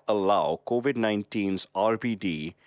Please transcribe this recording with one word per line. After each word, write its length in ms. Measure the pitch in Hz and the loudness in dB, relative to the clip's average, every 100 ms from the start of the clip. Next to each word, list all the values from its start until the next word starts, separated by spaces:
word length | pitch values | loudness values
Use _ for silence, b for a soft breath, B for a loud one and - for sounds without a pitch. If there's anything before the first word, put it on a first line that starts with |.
| - | -2
allow 540 | 104 95 98 76 82 - | 2 4 4 2 -2 -2
covid 300 | 120 135 117 | -2 0 0
nineteen's 680 | 110 104 104 110 98 95 - | 0 0 -2 -2 -2 -2 -4
R 220 | 95 107 113 | 0 0 0
B 180 | 120 | -2
D 400 | 104 95 78 80 - | -2 -4 -4 -6 -12